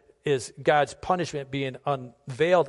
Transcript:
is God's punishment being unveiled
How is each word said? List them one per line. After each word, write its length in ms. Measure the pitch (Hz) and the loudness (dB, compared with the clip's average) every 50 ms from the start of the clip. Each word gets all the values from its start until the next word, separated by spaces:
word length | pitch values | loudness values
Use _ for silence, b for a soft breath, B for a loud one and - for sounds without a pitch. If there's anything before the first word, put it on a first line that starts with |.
| b b b _ _ | b b b _ _
is 280 | - 143 127 - - - - 131 | -2 -2 -2 -2 -8 -14 -2 2
God's 320 | 165 156 147 143 139 - | 4 4 4 4 2 -2
punishment 560 | - - - 185 180 160 - - 143 139 127 | -6 -2 -2 0 0 -2 -4 -6 -8 -8 -6
being 260 | 127 139 139 135 127 127 - | -6 -4 -4 -4 -6 -6 -4
unveiled 800 | 147 143 135 123 123 - _ _ - 127 117 156 170 180 175 156 | -4 -4 -4 -6 -12 -18 _ _ -12 -2 0 2 4 4 4 4